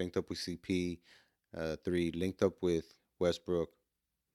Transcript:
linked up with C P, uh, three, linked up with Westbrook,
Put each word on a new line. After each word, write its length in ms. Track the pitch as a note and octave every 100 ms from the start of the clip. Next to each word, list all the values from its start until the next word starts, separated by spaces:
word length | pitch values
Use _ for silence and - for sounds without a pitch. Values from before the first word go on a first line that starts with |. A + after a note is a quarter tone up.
linked 160 | F2+ F#2+
up 120 | -
with 100 | F2+
C 180 | - E2+
P, 420 | - F#2 F2 E2+ - - _ _ _ E2
uh, 200 | D#2+ D#2
three, 260 | - F2 E2+
linked 300 | E2 F#2 -
up 120 | F#2+ -
with 380 | F2+ E2 - - _ -
Westbrook, 500 | F2+ E2 - G#2+ D#2+ _ _ _ _ _ _